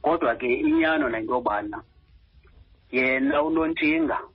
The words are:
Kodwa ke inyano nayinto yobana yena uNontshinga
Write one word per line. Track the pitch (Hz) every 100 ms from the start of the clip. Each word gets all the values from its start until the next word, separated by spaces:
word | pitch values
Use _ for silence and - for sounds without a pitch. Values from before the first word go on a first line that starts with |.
Kodwa | 147 165 139 113
ke | 123
inyano | 123 156 160 160 160 135
nayinto | 113 110
yobana | 127 120 104 104 104 - _ _ - _ - - - - - _
yena | 127 127 131 135 147
uNontshinga | 156 160 160 165 156 160 151 113 -